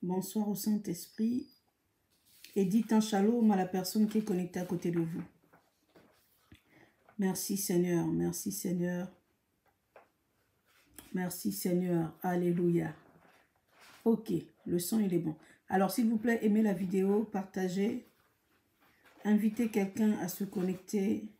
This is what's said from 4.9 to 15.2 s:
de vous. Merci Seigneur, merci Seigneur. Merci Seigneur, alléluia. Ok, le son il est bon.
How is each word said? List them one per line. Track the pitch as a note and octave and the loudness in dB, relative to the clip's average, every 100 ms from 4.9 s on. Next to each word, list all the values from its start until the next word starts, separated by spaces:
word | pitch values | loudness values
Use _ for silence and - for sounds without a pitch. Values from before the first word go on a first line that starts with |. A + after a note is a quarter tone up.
de | E3+ | -2
vous. | E3 F3 E3+ _ _ _ _ _ _ - _ _ _ _ _ - _ _ - _ _ - | -2 -4 -10 _ _ _ _ _ _ -20 _ _ _ _ _ -20 _ _ -20 _ _ -2
Merci | F#3+ F3 - G3 | -2 -2 -4 -4
Seigneur, | - F3 F3+ E3+ E3 | 0 2 2 2 0
merci | E3 F3 E3+ G3 | 0 -2 -2 -8
Seigneur. | - F#3 F3 F3 F3+ F3+ - _ _ _ _ _ _ _ - _ _ _ _ _ _ _ _ _ - - | -6 -4 -2 -2 -4 -8 -12 _ _ _ _ _ _ _ -20 _ _ _ _ _ _ _ _ _ -20 -10
Merci | F#3 F3+ - G3+ | -6 -4 -4 -6
Seigneur, | G3 F#3 F3+ F3+ E3+ D#3+ - | -4 -2 0 0 0 -2 -4
alléluia. | F#3 F3+ F3 F3 F3 E3+ D#3+ - - - _ _ _ _ _ _ - - | -2 0 0 2 2 2 -2 -10 -20 -20 _ _ _ _ _ _ -20 -4
Ok, | A3+ A3 - E3 - _ | 0 0 0 -4 -4 _
le | - F3 | -2 -2
son | - A3 | 0 0
il | G3 | 2
est | |
bon. | E3+ | 0